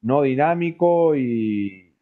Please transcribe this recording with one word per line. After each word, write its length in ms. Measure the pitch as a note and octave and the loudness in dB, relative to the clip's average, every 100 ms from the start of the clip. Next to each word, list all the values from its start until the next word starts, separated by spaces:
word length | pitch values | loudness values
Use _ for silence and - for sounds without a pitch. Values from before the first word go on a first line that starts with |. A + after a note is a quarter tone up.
no 220 | A2 C#3 | 0 0
dinámico 920 | C#3 C3 D3+ E3+ E3+ E3 F3 E3+ E3 D3+ | 2 0 0 0 -4 0 0 2 2 0
y 760 | B2 A#2 A2 G#2 G2+ F#2+ F2+ _ | -2 -2 -2 -4 -6 -10 _ _